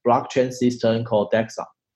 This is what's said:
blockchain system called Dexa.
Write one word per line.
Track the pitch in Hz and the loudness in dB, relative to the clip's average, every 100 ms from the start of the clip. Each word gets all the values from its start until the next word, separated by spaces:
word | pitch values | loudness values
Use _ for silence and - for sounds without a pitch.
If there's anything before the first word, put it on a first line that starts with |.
| - | 2
blockchain | 127 - 139 127 | 2 2 0 -2
system | 123 123 123 113 113 | 0 -2 2 0 0
called | 117 110 104 | 0 -2 2
Dexa. | 110 113 - - _ _ | 0 -2 -8 -12 _ _